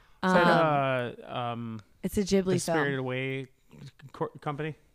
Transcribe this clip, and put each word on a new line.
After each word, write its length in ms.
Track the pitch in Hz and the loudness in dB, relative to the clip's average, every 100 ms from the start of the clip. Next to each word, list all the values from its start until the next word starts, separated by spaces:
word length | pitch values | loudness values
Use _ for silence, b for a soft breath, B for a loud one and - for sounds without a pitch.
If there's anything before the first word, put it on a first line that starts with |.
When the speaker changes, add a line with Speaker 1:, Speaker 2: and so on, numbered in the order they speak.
| b b | b b
Speaker 1:
Is 80 | 185 | 4
that, 140 | 180 175 | 6 6
Speaker 2:
Um, 680 | 165 160 147 135 131 120 - | 6 4 2 2 0 -2 -8
Speaker 1:
uh, 80 | - | -10
um, 480 | 127 120 117 117 110 - _ | -6 -6 -6 -8 -10 -12 _
Speaker 2:
it's 160 | 190 - | -4 -2
a 40 | |
Ghibli 320 | 185 196 185 | 2 2 2
Speaker 1:
the 40 | 180 | 0
Speaker 2:
film. 0 | - 160 | 0 0
Speaker 1:
Spirited 200 | 143 135 | 0 -2
Away 480 | 131 127 131 135 127 _ _ - 139 - 135 | -4 -4 -4 -6 -8 _ _ -20 -20 -20 -20
co-, 140 | - 156 - | -8 -8 -6
company? 340 | 151 147 156 - _ | -8 -6 -8 -10 _